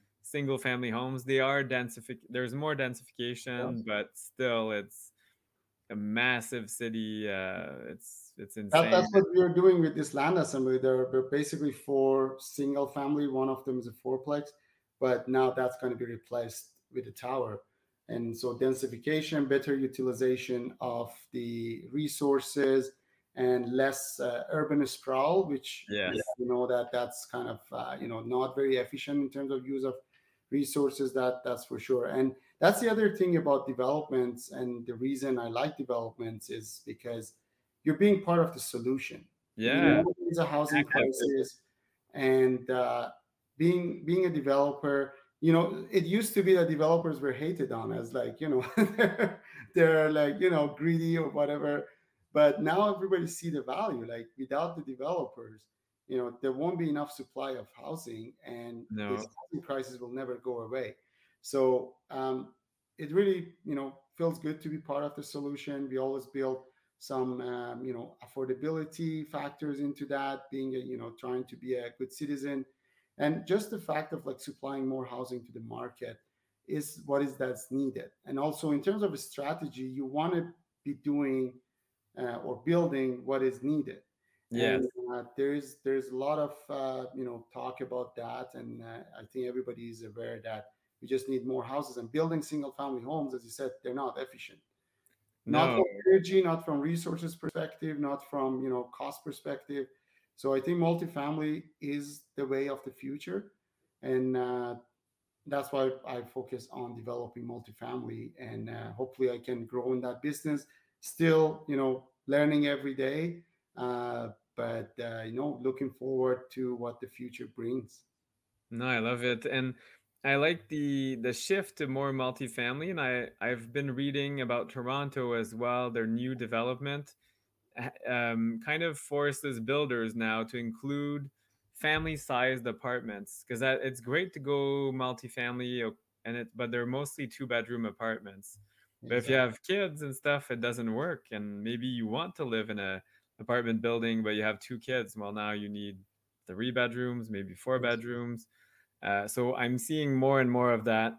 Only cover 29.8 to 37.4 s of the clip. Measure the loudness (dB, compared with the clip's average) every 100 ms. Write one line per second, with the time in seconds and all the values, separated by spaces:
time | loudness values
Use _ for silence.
29.8 | -2 -6 -12 _ _ _ -2 0 0 2
30.8 | 2 2 -2 2 2 0 -2 -4 -6 -6
31.8 | 0 0 2 2 2 0 _ 4 4 6
32.8 | 2 4 4 4 4 4 6 2 2 0
33.8 | 2 0 2 0 0 -2 -10 -6 -6 -6
34.8 | -8 -4 -2 -2 0 -2 -2 -2 -2 -4
35.8 | -2 -2 -2 -6 -8 -8 -10 -10 -10 -14
36.8 | -14 -10 -8 -8 -8 _